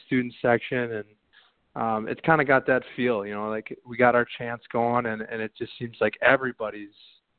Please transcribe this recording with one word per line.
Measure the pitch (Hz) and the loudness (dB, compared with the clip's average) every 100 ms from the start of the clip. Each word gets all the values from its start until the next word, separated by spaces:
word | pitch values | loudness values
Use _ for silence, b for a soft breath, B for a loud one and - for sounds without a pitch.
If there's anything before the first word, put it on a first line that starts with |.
| - | -2
student | 127 123 - | 0 0 -2
section, | 123 117 - 127 117 | 2 2 2 -4 -2
and, | 110 104 107 _ b b b _ 127 | -6 -10 _ _ b b b _ -6
um, | 113 110 110 | -2 -2 -4
it's | 120 | -4
kinda | 160 156 | 2 2
got | 139 131 139 | 4 2 4
that | 127 - - | 0 -2 -4
feel, | 123 107 | -2 -2
you | 101 | -4
know, | 104 107 | -6 -6
like, | 110 - - 123 | -6 -8 -16 -14
we | 120 | 4
got | 123 | 6
our | 120 120 - | 6 0 -6
chants | 120 117 - | -8 -10 -6
going, | 120 117 120 117 | -2 0 0 -2
and, | 110 | -6
and | 110 113 | -8 -8
it | 110 - | -8 -8
just | 117 - | -12 -10
seems | 120 - | -12 0
like | 107 - | 0 2
everybody's | 120 131 127 117 107 104 104 _ - _ _ | 4 4 2 -4 -8 -8 -16 _ -20 _ _